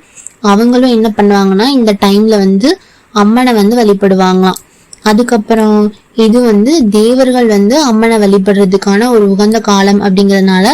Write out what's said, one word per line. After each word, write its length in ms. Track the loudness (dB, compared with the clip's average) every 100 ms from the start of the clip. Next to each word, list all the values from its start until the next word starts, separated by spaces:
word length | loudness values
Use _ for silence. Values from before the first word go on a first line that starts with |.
| _ -20 -20 _
அவங்களும் 480 | -2 0 2 0 0
என்ன 240 | 0 -2 0
பண்ணுவாங்கன்னா 480 | 0 0 0 0 0
இந்த 300 | 0 0 0
டைம்ல 300 | 0 0 0
வந்து 500 | 0 0 0 0 -4 _ _ _
அம்மனை 420 | -2 0 0 0
வந்து 320 | 0 0 0 0
வழிபடுவாங்களாம். 680 | 0 0 0 0 0 -2 -4 _ _ _ -10
அதுக்கப்புறம் 920 | -4 -2 0 -2 -2 -2 0 0 -2 -6 _
இது 280 | -2 0 2
வந்து 480 | 2 0 0 0 0
தேவர்கள் 580 | 0 0 2 0 2 0
வந்து 340 | 0 0 0
அம்மனை 360 | 0 0 0 0
வழிபடுறதுக்கான 920 | 0 0 0 0 0 -2 -2 -2 0
ஒரு 220 | 0 0
உகந்த 280 | 0 0 -2
காலம் 420 | -2 0 0 0
அப்படிங்கிறதுனால 680 | 0 0 0 0 0 0 0